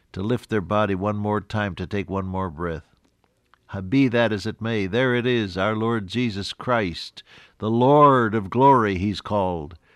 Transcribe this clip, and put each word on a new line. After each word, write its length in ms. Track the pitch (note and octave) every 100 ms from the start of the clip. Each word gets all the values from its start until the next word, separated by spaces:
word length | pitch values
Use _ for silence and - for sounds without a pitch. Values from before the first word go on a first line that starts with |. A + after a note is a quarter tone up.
| _
to 100 | F#2+
lift 280 | G#2 B2 -
their 100 | G#2+
body 340 | F2 G#2 G#2
one 220 | F#2 G#2 G#2
more 240 | G#2 G#2
time 340 | - G#2+ G2+ E2+
to 100 | F2+
take 240 | G2+ F2
one 160 | F#2+ F#2+
more 240 | F#2 F#2
breath. 440 | D2+ F2 D#2 - _ _ _ _ _ _ _ - G2 F#2
Be 180 | C#3 C3
that 240 | A#2+ A2+
as 140 | G#2 A2
it 140 | -
may, 260 | A2 A2 F#2+
there 280 | A#2 C3
it 120 | A#2+ B2
is, 300 | A#2+ G2+ F2
our 180 | G#2
Lord 320 | A2 A2+ A#2 F#2
Jesus 460 | A2+ A#2+ G2 F#2+
Christ, 720 | - B2+ A#2+ F#2 D#2+ - - - - - -
the 120 | A2
Lord 640 | A#2 C3 D3 C#3+ C3 A2
of 140 | A2 F#2+
glory 480 | A#2+ C#3 B2+ G#2+ F2+
he's 240 | G#2 F2+
called, 560 | - G#2 F#2 E2+ D2 E2+ _